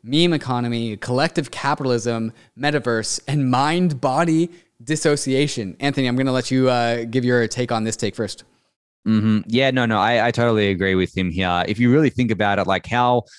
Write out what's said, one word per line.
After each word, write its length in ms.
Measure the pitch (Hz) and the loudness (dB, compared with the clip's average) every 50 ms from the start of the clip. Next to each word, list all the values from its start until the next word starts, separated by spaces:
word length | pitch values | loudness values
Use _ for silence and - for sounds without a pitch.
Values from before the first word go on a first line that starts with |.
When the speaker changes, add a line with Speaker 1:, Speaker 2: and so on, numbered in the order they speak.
| - | -10
Speaker 1:
meme 300 | 113 131 160 170 175 165 | -2 2 2 2 4 2
economy, 640 | 143 - 123 127 123 120 120 117 117 117 113 107 | 0 -2 -2 -2 -2 -2 -2 -4 -4 -4 -6 -8
collective 540 | 98 - - 123 127 151 170 - 170 143 - | -8 -6 -4 0 0 0 0 -2 -4 -6 -6
capitalism, 840 | - - - 139 143 - 143 131 123 117 107 120 117 113 113 110 - - - _ _ - | -8 -4 -2 -2 -2 -2 0 -2 -2 0 0 -2 -4 -2 -4 -6 -8 -12 -20 _ _ -4
metaverse, 600 | 135 147 147 147 110 123 117 113 107 - - - - - | -4 -2 -2 0 -2 0 -2 -2 -2 -4 -6 -8 -6 -4
and 220 | 139 147 135 127 | -2 0 0 2
mind-body 1000 | 127 127 139 151 165 175 180 180 151 123 - 131 127 147 170 165 160 160 170 170 - - _ _ _ _ 120 | 2 2 2 2 2 0 0 0 -2 0 -2 -2 0 0 0 2 2 0 0 -2 -4 -14 _ _ _ _ -6
dissociation." 960 | 117 156 151 - 156 147 143 - 135 131 131 147 143 - 123 107 95 - - | -6 -6 0 0 0 0 0 0 -2 0 0 0 0 -2 -6 -6 -8 -8 -4
Anthony, 280 | - 143 139 139 131 | -4 -2 -2 0 0
I'm 100 | 123 120 | 0 0
gonna 160 | 127 135 135 127 | 0 0 0 0
let 180 | 127 123 - | -2 -2 0
you, 200 | 127 131 131 127 | 0 2 2 4
uh, 340 | 127 120 117 117 117 117 117 | 2 2 2 0 0 -2 -4
give 180 | 117 113 131 120 | -2 -2 -2 0
your 240 | 123 123 120 117 110 | 2 2 2 2 0
take 220 | - - 123 113 | -2 -4 -4 -2
on 140 | 120 113 110 | -2 -2 -2
this 120 | 113 110 | -4 -4
take 180 | - - 104 - | -4 -4 -6 -4
first. 300 | - 113 95 - - - _ _ _ _ _ _ _ _ _ _ _ _ | -4 -6 -6 -6 -12 -18 _ _ _ _ _ _ _ _ _ _ _ _
Speaker 2:
Mm-hmm. 340 | 104 110 107 107 110 107 107 - | 0 2 2 4 2 2 0 0
Yeah, 240 | - 113 123 135 135 | 0 0 2 2 2
no, 140 | 127 131 120 | 2 2 0
no, 140 | 117 110 104 | 2 2 2
I, 300 | 95 110 120 117 107 120 | 2 2 2 2 2 0
I 20 | |
totally 380 | 117 - 120 120 113 107 104 98 | 0 0 0 2 2 2 2 0
agree 260 | 95 85 98 95 95 | 0 0 0 0 0
with 220 | 92 92 - - | 0 0 -2 -2
him 140 | 95 92 90 | -4 -4 -2
here. 340 | 80 90 95 90 87 87 87 - | -2 -2 -2 0 0 0 0 -2
If 100 | 104 107 | 0 0
you 140 | 123 120 123 | 2 4 4
really 180 | 151 156 131 | 4 4 2
think 200 | - - 127 113 | 2 0 -2 -2
about 280 | 110 92 107 101 101 98 | 0 0 0 0 2 0
it, 80 | 95 | 0
like, 200 | 90 95 92 - | 0 0 -2 -2
how 380 | - 113 123 123 123 123 120 117 - - | -2 -2 0 2 2 2 0 -2 -6 -16